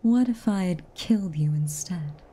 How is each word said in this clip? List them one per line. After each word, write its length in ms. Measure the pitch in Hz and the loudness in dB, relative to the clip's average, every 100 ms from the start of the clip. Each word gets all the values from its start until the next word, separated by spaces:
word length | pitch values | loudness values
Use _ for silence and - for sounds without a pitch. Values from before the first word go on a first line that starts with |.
What 280 | 233 240 247 | 4 4 2
if 200 | 226 - | 0 0
I 160 | 202 | 0
had 300 | 185 165 - | -2 -4 -6
killed 420 | - - 220 196 151 | -14 0 0 0 0
you 160 | 151 | 0
instead? 720 | 151 - - - 175 147 147 - | 2 -2 -4 -8 -8 -8 -12 -20